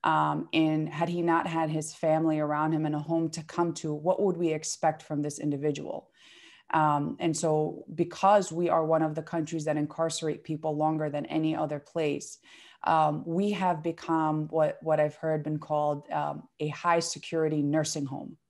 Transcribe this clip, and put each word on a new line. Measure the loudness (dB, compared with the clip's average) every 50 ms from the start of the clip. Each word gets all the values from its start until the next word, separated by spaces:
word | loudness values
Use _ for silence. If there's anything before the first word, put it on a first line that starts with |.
| 2
Um, | 2 2 4 2 2 0 -2 -4 0
and | 2 2 2 4 2 0 -2 -2
had | -2 -2 -2
he | -2 0 0
not | 2 2 2 2 2
had | 0 -2 -2 0 0
his | 0 -2 -4 -6 -6
family | -2 2 2 4 4 4 2 2 2
around | 0 0 0 0 0 0 2
him | 0 0
and | 0 -2
a | -2
home | -2 -2 0 0 0 0
to | -4 -6 -10
come | -6 -2 0 0 0 0
to, | -4 -4 -6 -6
what | 0 2 0 2 4
would | 2 0 2
we | 2 0 0
expect | 0 -2 -4 -6 -6 0 0 0 0 0
from | -8 -6 -4 -2
this | -2 -4 -4 -4
individual? | -2 -2 -2 0 -2 -2 -2 -2 -6 -8 -8 -10 -10 _ _ _ -20 -20 -20 -20 -20 -20 -20 -20 _ _ 2
Um, | 4 4 4 4 2 0 -2 -4 -2
and | 0 0 0
so | 2 2 2 2 2 2 0 -4 -8 -14 -10 -2
because | -2 -2 -2 -2 2 6 6 6 6 4 2
we | -2 -2 0
are | 2 2 2 4
one | 4 2 2
of | 2 0 -2
the | -4
countries | -6 -4 -4 -4 -4 -4 -4 -4 -2
that | -2 0
incarcerate | 0 -2 -4 -2 -2 -2 -2 -2 -2 -4 -4 -4 -4 -6
people | -8 -6 -4 -2 -4 -2
longer | 0 0 0 0 0 -2 -4
than | -4 -6 -6
any | -4 -2 0 0 0 0
other | -2 -2 -4 -4 -8
place, | -10 -8 _ -2 0 0 -2 -4 -6 -12 -18 _ _ -20 -20 -20 -20 -20 -18 _ 0
um, | 2 4 4 4 4 2 -2 -4
we | -2 0 0 2 0
have | 0 0 0 0 0 0
become | -2 -6 -6 -6 -4 -2 0 2 2 2 0 0 -2 0
what, | 2 2 2 2 0 -4
what | 0 0 2 4
I've | 2 0 0
heard | -4 -2 0 0 0
been | 0 -2 -4
called, | -4 -2 -2 0 0 2 0 -2 -4 -6 -4
um, | -4 -2 -2 -2 -4 -8 -12 _ _ _
a | -6
high | -6 -4 -2 2 2 2 4
security | 2 -2 -6 -10 -8 -4 -2 0 0 2 2 2
nursing | 2 2 2 2 0 0 -2 -4 -4
home | -6 -6 -10 -10 -12 -16 _ _